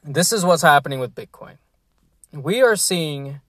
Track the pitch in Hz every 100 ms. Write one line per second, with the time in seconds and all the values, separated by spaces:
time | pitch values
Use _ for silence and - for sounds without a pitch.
0 | 151 143 175 226 180 165 165 143 143 135
1 | 123 - 110 _ 92 87 _ _ _ _
2 | _ _ _ 147 139 226 247 208 - 180
3 | 156 143 139 143